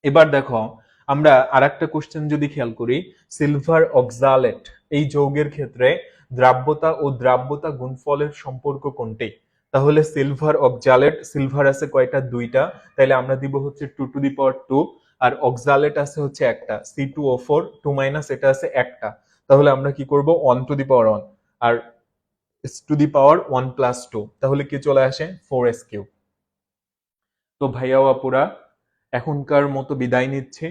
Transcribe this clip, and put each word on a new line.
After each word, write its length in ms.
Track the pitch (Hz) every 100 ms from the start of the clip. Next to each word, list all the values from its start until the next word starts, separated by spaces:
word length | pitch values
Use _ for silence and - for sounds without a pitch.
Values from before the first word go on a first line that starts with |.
এবার 280 | 147 147 147
দেখো, 300 | 139 135 120 110 - _ _ -
আমরা 260 | 139 151 131 131
আর 100 | 135
একটা 240 | 143 - 156
কোশ্চেন 420 | 156 - 156 151
যদি 180 | 147 143
খেয়াল 240 | 147 120
করি, 240 | 113 117 139 185 _ _
সিলভার 520 | - 151 147 147 165 160 131
অক্সালেট 640 | 120 120 135 135 123 - - - _
এই 140 | 147 147
যৌগের 420 | 147 143 143 147
ক্ষেত্রে 380 | 147 139 120 127 170 - _ _
দ্রাব্যতা 580 | 123 127 131 135 151 160
ও 180 | 160 143
দ্রাব্যতা 600 | 123 127 127 131 147 160
গুণফলের 640 | 139 127 131 147 143 147
সম্পর্ক 500 | 143 143 131 143 135 143
কোনটি? 400 | 131 113 113 113 - _ _ _
তাহলে 280 | 135 143 151
সিলভার 520 | 156 151 139 135 151 143
অক্সালেট, 580 | 135 120 135 127 123 -
সিলভার 440 | - 147 135 139 139
আছে 200 | 139 139
কয়টা? 340 | 139 123 143
দুইটা, 420 | 127 120 120 131 165 - _ -
তাহলে 180 | 135
আমরা 220 | 131 127 135
দিব 180 | 139 139
হচ্ছে 280 | 139 139 139
two 200 | - 135
to 60 | 139
the 60 | 139 139
power 160 | 135 131 -
two, 140 | 131 170 _ _ _
আর 120 | 123 - 135
অক্সালেট 500 | 120 143 139 147 147
আছে 200 | 143 -
হচ্ছে 220 | 139 139
একটা, 300 | 131 117 - 107
সি 180 | - - 139
টু 100 | 147 143
ও 40 | 123
ফোর, 240 | 127 147 - -
টু 100 | 147
মাইনাস 380 | 139 135 151 143
এটা 180 | 127 139
আছে 160 | 135 -
একটা, 420 | 131 120 - 107 - _ _ _
তাহলে 200 | 139 143
আমরা 200 | 135 139
কি 120 | 135
করব? 240 | 139 143 143 170 160
One 100 | 147 127
to 40 |
the 120 | 143 135
power 160 | 127 110 104
one, 80 | - _ _ _
আর 140 | 120 117 - _ _ _ _ _ _ _
S 100 | 143 - _
to 80 | 151
the 120 | 147 143
power 200 | 139 170 - 127
one 100 | 127 127
plus 220 | 123 123 -
two, 120 | 113 104 _
তাহলে 220 | 135 139
কি 140 | 139 139
চলে 240 | 147 139 131
আসে? 160 | 135 160 185 _
ফোর 140 | 127 123
এস 120 | 117
কিউব। 220 | _ 104 98 _ _ _ _ _ _ _ _ _ _ _ _ _ _ _
তো 40 | 139
ভাইয়া 300 | 117 127 131
ও 80 | 135
আপুরা, 360 | 135 131 131 147 - _ _ _ _ _
এখনকার 560 | 127 160 143 135 147 143
মতো 240 | 139 131
বিদায় 320 | 135 127 127 131
নিচ্ছি। 400 | 139 135 - 160